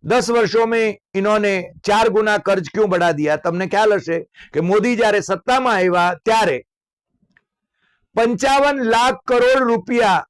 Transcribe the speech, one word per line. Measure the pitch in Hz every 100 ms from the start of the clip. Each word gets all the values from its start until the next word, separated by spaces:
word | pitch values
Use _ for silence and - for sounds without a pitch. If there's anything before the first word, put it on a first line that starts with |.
દસ | 135 240 226
વર્ષોં | 233 214 214 226
में | 226 220 - _
इन्होंने | 190 196 214 208 190 170 -
ચાર | - 208 226
ગુના | 202 214 208
કર્જ | - 196 156
ક્યું | - 214
બઢા | 180 175
દિયા? | 151 147 151
તમને | 180 170 185
ખ્યાલ | 196 220
હશે | 202 175 165 - _ -
કે | -
મોદી | 165 202 214 233
જ્યારે | 226 208
સત્તામાં | 175 190 - 254 254 208
આવ્યા | 185 180 175 175 -
ત્યારે | 220 202 131 - _ _ _ _ _ _ _ _ _ _ _ _ _ _ -
પંચાવન | 226 233 269 277 285 285
લાખ | 233 226 247 - -
કરોડ | 247 247 262
રૂપિયા | 247 233 - 240 220 185 -